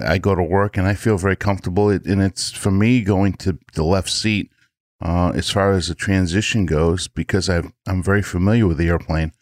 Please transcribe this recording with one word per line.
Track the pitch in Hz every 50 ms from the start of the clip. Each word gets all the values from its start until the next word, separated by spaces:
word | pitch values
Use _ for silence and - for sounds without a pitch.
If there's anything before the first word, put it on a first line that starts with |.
| -
I | - 85 92
go | 85 101 95
to | 85 87
work | 80 92 98 101 101 -
and | 98 92
I | 98 101
feel | - - 113 107
very | 87 92 98 92
comfortable. | - - 101 98 92 - 92 87 101 104 104
It, | 98 - -
and | - 101 98
it's | 95 95 - - - -
for | - - - 101
me | 95 98 107 117 127 123
going | 101 101 101 92 101 98 -
to | - - 95 80 - _ _ -
the | 80 78
left | 82 95 95 - -
seat, | - - - 110 107 98 - - _ _ _ _ _ _ _ _ _ _
uh, | 85 85 85 87 90 - -
as | - - -
far | - 104 98 98 98
as | 92 80
the | 85 85
transition | - - 104 98 95 92 82 87 104 107 - - 110 92
goes, | 78 80 76 82 82 90 92 -
because | - - - 82 - - 95 90 95
I've, | 90 85 78 - - _ _
I'm | - 92 92 -
very | 95 98 104
familiar | 98 - - 87 92 101 113 120 107
with | 90 78
the | 71 85 85
airplane, | 85 80 - - 80 80 80 78 - _